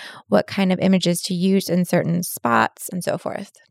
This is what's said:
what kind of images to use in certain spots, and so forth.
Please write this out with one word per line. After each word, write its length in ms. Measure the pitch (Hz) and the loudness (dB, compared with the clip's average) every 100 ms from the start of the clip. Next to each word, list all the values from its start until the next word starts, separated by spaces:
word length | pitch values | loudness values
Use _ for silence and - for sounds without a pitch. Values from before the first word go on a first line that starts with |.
| - - - | -18 -16 0
what 180 | 208 - | 0 0
kind 260 | - 185 | 0 0
of 60 | 185 | 2
images 400 | 180 190 175 175 | 4 4 2 -2
to 120 | - | -2
use 340 | 175 190 190 - | 0 2 2 2
in 160 | 180 | 0
certain 380 | 180 180 160 175 | 2 0 0 -2
spots, 680 | 180 - 240 226 220 - - | -4 -4 0 2 2 -2 -10
and 140 | 180 | -8
so 140 | - - | -4 -4
forth. 340 | - - 196 _ _ | -6 -10 -12 _ _